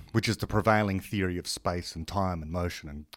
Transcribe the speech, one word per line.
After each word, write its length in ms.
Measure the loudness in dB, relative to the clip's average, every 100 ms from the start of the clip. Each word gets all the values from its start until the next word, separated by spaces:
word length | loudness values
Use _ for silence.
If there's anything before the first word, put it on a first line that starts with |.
| -4
which 180 | 0 2
is 80 | 0
the 100 | 0
prevailing 520 | 2 6 6 4 0
theory 380 | 0 0 0 0
of 100 | -4
space 480 | -4 -2 -2 -4 -8
and 120 | -4
time 340 | 0 0 -2
and 100 | -4
motion 360 | -2 -2 -4 -10
and 180 | -12 -12